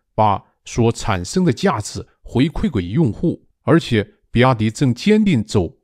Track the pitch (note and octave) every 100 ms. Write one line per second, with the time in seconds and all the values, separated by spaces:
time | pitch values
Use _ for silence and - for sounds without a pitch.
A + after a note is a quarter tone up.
0 | _ - G#2+ G2 _ _ - - A#2 -
1 | - F#2+ F2+ - F3 A2+ G3 B2 - -
2 | - _ - A#2 D#3 - A3 A2+ F2 A2+
3 | A2+ F#2+ E3+ A2+ _ _ - D#3+ - A2
4 | G2 _ _ - B2+ B2 A2 A2 C3+ A#2
5 | - G#3+ G#3 C3+ G#2 G#2+ E2+ -